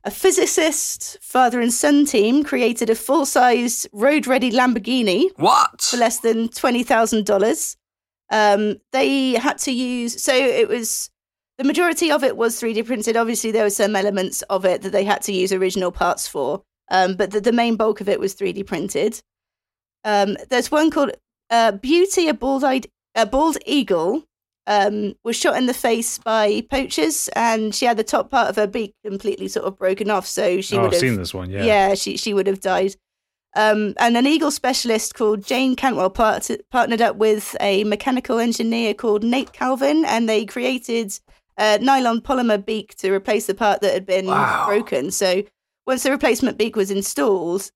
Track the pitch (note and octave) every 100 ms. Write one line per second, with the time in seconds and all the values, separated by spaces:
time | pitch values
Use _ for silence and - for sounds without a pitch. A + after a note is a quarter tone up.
0 | - - F#4+ F4+ - - D#4+ - - -
1 | - - - B3+ B3 B3 A#3 A#3+ D4 C#4+
2 | C#4+ A3+ G#3 C4+ D4 B3+ A#3 A#3 A3 A3+
3 | - D4 C#4 C#4 B3 A#3+ A#3+ - - G#3
4 | B3+ D4+ B3 C4 B3 A3+ B3+ A#3+ G3+ C4
5 | A3 F3+ F#4 - - - - - - A#3+
6 | A#3 A#3 A3+ A3+ A3+ - C4+ B3 A#3+ A3+
7 | A3+ A3 G3 G3+ G#3+ D#4 - - _ _
8 | _ _ _ G#3+ G#3+ G3+ G#3+ G3+ _ C4
9 | C4+ C#4 C4 A#3 C4+ D4 - B3 B3+ B3
10 | A#3 A#3 - C4 C4+ A3+ A3+ B3 A3 -
11 | - _ _ _ _ - C4+ B3+ F4 E4
12 | E4 D4+ C4 G#3 A#3 A#3 A#3 G#3+ A3+ B3
13 | A#3 A3+ A3+ A#3 A3+ A3 G#3 G3+ G3+ G#3
14 | G3+ G3 F#3 - - F#3+ F#3 F3+ F#3+ F#3+
15 | G3+ G3+ - G3 F#3 F#3 F#3+ F#3+ F3+ -
16 | F3 - - D#3+ C3 D#3 _ _ _ F#3
17 | F#3 F#3 G3+ G#3 A3 A#3 A#3 A3 A3 G#3
18 | G3+ F#3 G3 - G3 F3 G3 F3 F#3+ -
19 | G#3+ A3+ _ _ _ _ _ _ _ _
20 | G#3+ G#3 G3 G3+ - B3+ B3 D4+ D#4+ D4+
21 | C#4+ - _ _ _ A#3 A3+ G3+ B3+ E4+
22 | F#4+ F#4+ E4 A3 B3 C4+ C4+ C4 - _
23 | _ A3 G#3+ C4 D#4+ D4 - C#4 G#3+ F3
24 | E3 C#4 - _ _ _ - G#3 G3+ G#3
25 | G#3 - A#3 A#3 D#4+ - B3+ - B3 A3+
26 | A3+ - - A3 G#3+ G#3+ A3+ C4+ C4+ -
27 | D#4 - - - A#3 A3+ A3 G3+ B3 A3
28 | A3 C4+ - C4 A3+ G#3 G#3 G3+ G#3 _
29 | G#3+ G3 G3+ - F#3+ - - F#3+ F#3 F#3+
30 | G3+ G3+ F#3 - F#3+ F3+ F#3+ G3+ - F3
31 | C3 G#2+ E2+ F#2+ F2+ G2 A3+ G#3 G3 F#3+
32 | - F#3+ - G3+ F#3+ F#3+ F#3+ F3+ G3 G3
33 | _ _ _ _ _ - G#3+ G#3+ G#3 -
34 | A#3 A#3 C4+ D#4 D4+ D4 B3+ C4 A#3+ A3
35 | - - A3 G#3+ G3 B3+ C4 B3+ C4 A#3
36 | F#3 G3 A3 G#3 - A3 - B3+ A#3 A3+
37 | A3+ G3+ A3 G#3+ - - G3+ G3 G#3 G#3
38 | - C4 - A#3 A#3 A3+ A3+ A#3 A#3 G#3+
39 | A#3 G#3 A3+ B3+ - - B3+ B3+ C#4 D4+
40 | D#4 A3+ A3+ A3 G#3+ - B3 B3+ - A#3
41 | G#3 - _ _ _ - G#3+ G#3 B3 C#4
42 | B3 A#3 A#3 C4 A#3 G#3 G3 A3 - -
43 | F#3+ G3 G3 G#3+ A3+ - G#3+ G3 G3 F#3+
44 | F#3+ F#3 F#3+ - F#3 - - G#3 A3 C#3
45 | C#3+ - F#3+ F#3 G3+ _ _ _ - B3+
46 | C#4 C4+ C#4+ A#3+ B3 - A3 A3+ F#3+ G3
47 | G3 - C#4 F#3+ E3+ F#3 -